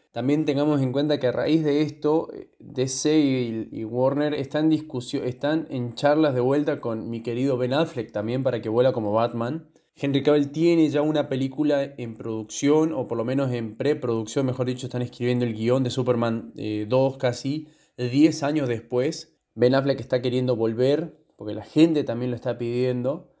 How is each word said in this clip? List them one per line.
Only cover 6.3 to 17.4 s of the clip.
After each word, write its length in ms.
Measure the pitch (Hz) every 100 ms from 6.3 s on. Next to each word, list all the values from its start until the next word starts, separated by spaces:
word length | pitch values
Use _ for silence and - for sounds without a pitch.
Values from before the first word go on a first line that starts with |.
de 60 | 127
vuelta 400 | 127 147 147 143
con 300 | 117 113 113
mi 120 | 117
querido 360 | 120 117 139 123
Ben 160 | 127
Affleck 400 | 139 165 123 107
también 280 | 104 107 131
para 200 | 131 117
que 80 | 113
vuelva 240 | 113 127
como 180 | 120 104
Batman. 580 | 110 117 117 117 160 - _ _ -
Henry 260 | 143 135
Cavill 280 | 143 147 139
tiene 380 | 147 170 170 151
ya 120 | 143
una 280 | 151 151 139
película 640 | 131 131 131 147 143 139 139
en 180 | 117 110
producción, 760 | 113 110 110 - 143 156 160
o 160 | 143 -
por 100 | 117
lo 60 |
menos 300 | 117 135 135
en 240 | 120 110 107
preproducción, 680 | 135 147 123 113 110 143 131
mejor 200 | 127 127
dicho, 220 | 127 127
están 140 | 127
escribiendo 440 | 120 - 123 123 120
el 80 |
guión 320 | 107 113 131 127
de 40 |
Superman, 640 | 131 127 120 117 113 - -
eh, 280 | 107 107 107
dos, 300 | 131 135 -
casi 540 | 127 117